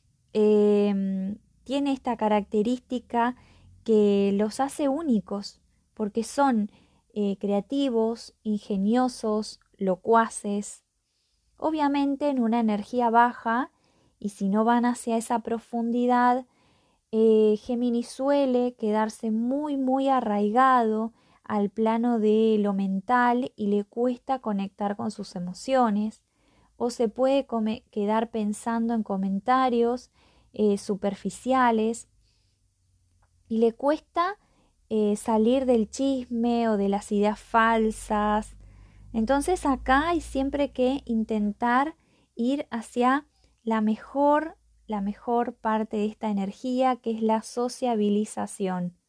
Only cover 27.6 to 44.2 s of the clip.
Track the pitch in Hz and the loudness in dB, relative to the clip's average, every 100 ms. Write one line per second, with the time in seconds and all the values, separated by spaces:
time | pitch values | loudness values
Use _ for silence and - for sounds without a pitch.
27.6 | 214 214 - 214 202 220 226 226 208 214 | -2 -4 -8 -4 0 0 -2 -4 -4 -4
28.6 | 240 233 226 233 214 196 196 196 254 254 | -4 -2 -2 -2 -2 -4 -2 -2 0 2
29.6 | 262 233 233 247 - _ _ _ _ - | 2 2 2 0 -8 _ _ _ _ -2
30.6 | 214 202 - 196 202 196 196 - 247 262 | 0 0 -2 -4 -4 -4 -6 -6 -2 2
31.6 | 247 220 220 233 - _ _ _ _ _ | 2 2 0 -4 -10 _ _ _ _ _
32.6 | _ _ _ _ _ _ _ _ - 220 | _ _ _ _ _ _ _ _ -6 2
33.6 | 233 226 277 302 - 339 349 415 _ _ | 2 2 0 -2 -2 -2 -2 -4 _ _
34.6 | _ _ - 220 208 208 - 220 220 269 | _ _ -4 0 0 0 0 2 4 2
35.6 | 254 233 208 - 269 262 247 233 240 233 | 2 2 0 -2 -2 -2 -4 -2 0 0
36.6 | 226 208 202 196 - 208 208 214 - 226 | 0 0 0 -2 -2 0 0 -2 -2 2
37.6 | 226 226 220 214 - 208 208 214 220 - | 4 2 0 -2 -4 -2 0 -2 -4 -12
38.6 | - - - - - 226 220 277 285 359 | -20 -20 -20 -20 -10 -4 0 0 0 0
39.6 | 294 262 - 269 330 339 - 269 269 277 | 0 -2 2 2 2 -2 -4 -4 -4 -2
40.6 | 277 - 254 277 - 226 220 214 208 202 | -2 0 -2 -2 -4 -4 -2 -2 -2 -2
41.6 | 240 247 294 - _ _ _ - 240 285 | 0 2 0 -4 _ _ _ -6 -2 -2
42.6 | - 226 220 240 247 277 - _ _ _ | -4 -10 -8 -2 0 0 -4 _ _ _
43.6 | 220 220 214 220 - 277 | -4 0 0 -2 -4 0